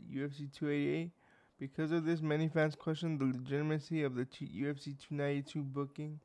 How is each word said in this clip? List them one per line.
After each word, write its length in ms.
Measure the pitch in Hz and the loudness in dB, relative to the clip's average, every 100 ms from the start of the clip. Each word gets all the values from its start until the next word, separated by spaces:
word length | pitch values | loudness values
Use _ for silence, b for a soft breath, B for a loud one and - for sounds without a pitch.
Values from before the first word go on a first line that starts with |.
| - | -6
U 160 | 135 143 | -4 -4
F 80 | |
C 140 | 143 143 | -4 -10
two 220 | - 147 | -2 0
eighty-eight. 420 | 147 143 151 170 - b b b _ | 2 2 2 -2 -8 b b b _
Because 320 | 139 - 156 | -8 -2 2
of 140 | 165 160 | 2 2
this, 160 | 165 | 2
many 260 | 156 151 160 | 2 4 4
fans 260 | 165 156 | 4 4
questioned 460 | 147 - 156 165 156 | 2 -2 -2 0 2
the 60 | 135 | 2
legitimacy 760 | 127 127 139 151 156 143 165 | 2 -2 0 0 0 0 0
of 140 | 143 123 | 0 0
the 100 | 131 | -4
t-, 200 | - 147 | -6 -8
U 260 | 95 139 | -2 -2
F 80 | 143 | -2
C 160 | 147 139 | -6 -12
two 180 | - | -6
ninety-two 480 | 147 143 143 139 156 | -2 0 0 -2 -4
booking. 580 | 139 135 143 139 151 151 | -4 -2 -4 -4 -8 -8